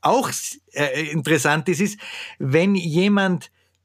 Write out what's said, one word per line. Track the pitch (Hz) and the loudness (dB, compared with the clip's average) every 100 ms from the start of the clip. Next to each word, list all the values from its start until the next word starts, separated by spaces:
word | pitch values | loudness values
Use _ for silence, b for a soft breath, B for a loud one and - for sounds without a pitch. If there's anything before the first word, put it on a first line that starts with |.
auch, | 147 240 - - - - _ | 0 2 0 -4 -10 -14 _
äh, | 143 143 135 156 | -4 -2 -2 -4
interessant | 156 143 156 147 151 156 | -4 0 2 2 0 0
ist, | 156 | 0
ist, | 202 208 B B B - | -2 -4 B B B -8
wenn | 139 147 190 196 | 0 2 4 2
jemand, | 170 156 196 202 190 180 - _ _ _ | 0 2 2 4 2 0 -6 _ _ _